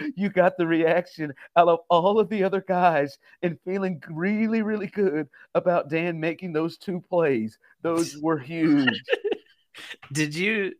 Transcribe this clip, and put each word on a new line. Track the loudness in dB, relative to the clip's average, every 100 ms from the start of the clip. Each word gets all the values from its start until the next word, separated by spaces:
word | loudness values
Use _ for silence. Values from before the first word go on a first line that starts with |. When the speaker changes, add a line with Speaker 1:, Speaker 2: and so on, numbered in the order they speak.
| -8 -4
Speaker 1:
you | -2
got | 2 2 2
the | 0
reaction | 2 2 2 -2 -6 -10 -10 0
out | 4 6
of | 4 4
all | 4 4 2
of | 2
the | 0
other | 0 -2 -2
guys | 2 2 2 0 -6 _ _
and | -6 -4 -6
feeling | -4 -4 -6 -10
really, | -6 -2 0 0 0
really | -2 -4 -6
good | -2 0 0 -6 -12 -6
about | -2 0 0 0
Dan | -2 -2 -2
making | -4 -6 -6
those | -4 -4 -6
two | -8 -8 -4
plays. | 0 2 2 -2 -8 _ _
Those | -2 -2 -2 -2
were | -2 -2
huge. | -4 0 4 4 2 -2 -2
Speaker 2:
<laughs> | -4 -2 -6 -10 _ _ -20 -20 -18 -8
Did | -4 -4
you, | -2 -2 -2 -4 -8